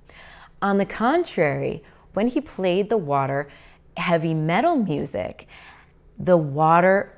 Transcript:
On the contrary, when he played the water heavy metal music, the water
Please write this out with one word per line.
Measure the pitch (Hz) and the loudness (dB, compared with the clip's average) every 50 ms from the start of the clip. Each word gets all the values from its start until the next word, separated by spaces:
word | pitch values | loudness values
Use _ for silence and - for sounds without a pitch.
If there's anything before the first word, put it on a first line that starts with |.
| - - - - - - - - - - - - | -20 -20 -20 -20 -20 -20 -20 -20 -20 -20 -10 -4
On | - 202 196 | -2 0 2
the | 196 196 | 0 0
contrary, | 196 - - 220 247 311 349 339 - - - 160 143 139 139 139 135 143 - - - - _ _ - - | -2 -2 -2 0 2 2 0 0 -2 0 0 0 0 0 -2 -4 -4 -6 -8 -12 -18 -20 _ _ -8 -4
when | 185 220 | -2 -2
he | 240 - 311 | 0 -2 -4
played | 262 - - - 190 185 175 190 208 208 | -6 -6 -8 -4 -2 0 0 0 0 0
the | 233 | -2
water | 220 165 143 143 139 135 135 139 139 147 143 - - - - - _ - - - | -2 -2 0 -2 0 0 0 -2 -4 -6 -8 -12 -20 -20 -20 -20 _ -20 -18 -10
heavy | - 170 175 170 165 156 165 160 | -6 -2 0 0 0 0 0 -2
metal | 160 156 160 170 202 277 349 349 | 0 0 0 0 2 2 2 2
music, | 269 214 185 151 143 147 147 - - 92 - - - - - - - - - - - - _ _ _ _ - - - | 0 0 -2 -2 -4 -4 -6 -6 -6 -8 -8 -10 -14 -20 -20 -20 -20 -20 -20 -20 -20 -20 _ _ _ _ -20 -14 -6
the | 139 175 180 | 2 2 4
water | 170 156 143 135 151 156 156 165 170 175 185 190 202 208 - - | 4 2 0 0 2 4 4 6 6 6 4 4 2 0 -4 -12